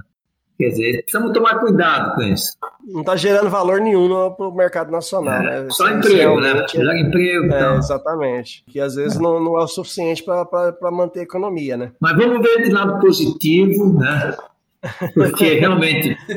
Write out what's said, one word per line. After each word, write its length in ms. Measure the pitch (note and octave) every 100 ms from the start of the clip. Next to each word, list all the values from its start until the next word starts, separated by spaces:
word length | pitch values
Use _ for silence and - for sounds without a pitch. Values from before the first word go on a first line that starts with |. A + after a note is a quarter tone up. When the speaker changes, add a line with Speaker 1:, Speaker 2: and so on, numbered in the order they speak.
| - _ _ _ _ -
Speaker 1:
Quer 120 | B2
dizer, 320 | G#2+ A#2 B2
precisamos 320 | - G#3+ A3+
tomar 260 | A3 A3+ A3
cuidado 560 | A3+ F#3 E3+ C#3 - -
com 60 |
isso. 360 | G#2+ F#2 - - - - B3
Speaker 2:
Não 180 | F3
tá 140 | D#3 F#3
gerando 320 | F#3+ G3+ G#3
valor 320 | G3 F3+ G3
nenhum 260 | A3 G3 F3+
no, 240 | F#3 F#3
pro 240 | F#3 G3 F3
mercado 340 | F3+ F3 D#3
nacional, 520 | E3 E3 F#3+ D3 B2+
Speaker 1:
É, 220 | - C3
Speaker 2:
né? 40 | C3+
Speaker 1:
só 160 | - F#3
Speaker 2:
Isso 80 | G#3+
Speaker 1:
emprego, 420 | G#3+ F#3+ C#3 -
né? 80 | C3+
Speaker 2:
realmente 240 | C#3 - D#3+
Speaker 1:
Gera 220 | C#3+ E3
emprego 460 | C#3+ F3+ F3+ F3 D3
e 80 |
Speaker 2:
É, 60 | C#3
Speaker 1:
tal. 180 | C3 C#3+
Speaker 2:
exatamente. 840 | C#3+ C#3 D3+ D#3+ C3+ B2 A#2 - _
Que 100 | C#3+
às 160 | C#3 C3
vezes 220 | D3 D3
Speaker 1:
É. 40 |
Speaker 2:
não, 220 | E3+ E3
não 140 | E3 E3
é 40 |
o 40 | D#3+
suficiente 560 | F#3 D#3+ - E3 D#3+
pra, 220 | G3 F3 F3
pra, 260 | F3 F3
pra 200 | F3 F3+
manter 300 | F3 F3 F3+
a 20 |
economia, 520 | E3+ F#3 G3+ E3+ C#3 B2
né? 160 | B2 -
Speaker 1:
Mas 160 | D#3+ D#3+
vamos 260 | A#3+ A#3+
ver 200 | A#3 A#3
de 60 | A#3
lado 280 | G3+ G3 G3
positivo, 1000 | F#3+ D#3+ C#3+ - D3+ E3+ G3 G3+ G3 D#3
né? 360 | C3 D3 D3 - - _ _ _ C3 - F3+
Porque 420 | D#3 C#3 - D#3+ D3+
Speaker 2:
<laughs> 40 |
Speaker 1:
realmente 560 | F3+ F3+ D#3+ D3 D3 - -